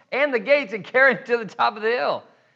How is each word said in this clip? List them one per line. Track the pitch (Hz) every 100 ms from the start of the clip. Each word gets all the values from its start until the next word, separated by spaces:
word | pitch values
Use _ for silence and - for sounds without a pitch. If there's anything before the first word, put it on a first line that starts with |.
| _
and | 240 294
the | 247
gates | 202 285 233
and | 214 160
carry | 254 269 226
him | -
to | 240
the | 202
top | - 233 214
of |
the | 220
hill?" | 247 277 123 - _ _